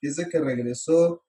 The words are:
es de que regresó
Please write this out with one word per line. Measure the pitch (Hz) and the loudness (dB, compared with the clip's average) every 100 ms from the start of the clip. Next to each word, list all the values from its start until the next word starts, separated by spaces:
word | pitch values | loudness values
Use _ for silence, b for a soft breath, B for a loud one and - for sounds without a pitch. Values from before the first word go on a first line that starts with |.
es | 139 151 | -6 -6
de | 170 | -2
que | 165 | 0
regresó | 135 123 120 123 - 165 170 170 | 0 -2 -4 -6 2 4 4 0